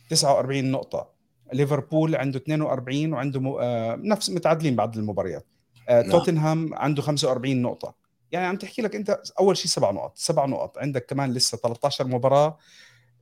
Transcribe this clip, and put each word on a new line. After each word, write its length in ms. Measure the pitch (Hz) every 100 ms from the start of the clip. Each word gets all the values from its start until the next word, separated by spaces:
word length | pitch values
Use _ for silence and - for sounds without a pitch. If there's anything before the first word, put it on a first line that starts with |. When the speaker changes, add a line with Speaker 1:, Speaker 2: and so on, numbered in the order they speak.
| -
Speaker 1:
تسعة 240 | 160 143
وأربعين 380 | 139 127 139 131
نقطة، 440 | 135 - - - _ _ _ -
ليفربول 600 | 131 139 143 - 156 160 151
عنده 240 | 135 131
اثنين 220 | 151 156
وأربعين 520 | 151 127 123 139 156
وعنده 260 | 139 139 135
م-، 180 | 131 139
آه، 360 | 123 120 113 117
نفس 340 | 202 208 -
متعادلين 460 | 180 160 160 156 117
بعد 220 | 107 110
المباريات، 480 | 107 101 92 73 - _ _ _ -
آه، 120 | 120
Speaker 2:
نعم. 100 | 185
Speaker 1:
توتنهام 600 | 175 180 160 156 160 160
عنده 280 | - 143 147
خمسة 260 | 143 147 151
وأربعين 340 | 127 131 127
نقطة. 440 | 120 - - - _ _ -
يعني 160 | 170 180
عم 100 | 196
تحكي 240 | 196 -
لك 140 | 220 214
أنت 260 | 202 - - -
أول 180 | 190 180
شيء 100 | 170
سبع 240 | - 110
نقط، 260 | 95 64 -
سبع 280 | - 156 139
نقط، 320 | 123 - -
عندك 280 | 139 131 -
كمان 280 | 135 135
لسه 240 | 123 - 113
تلتاشر 500 | 120 117 143 - 131
مباراة، 500 | 127 131 139 151 156 _ - - _ _ _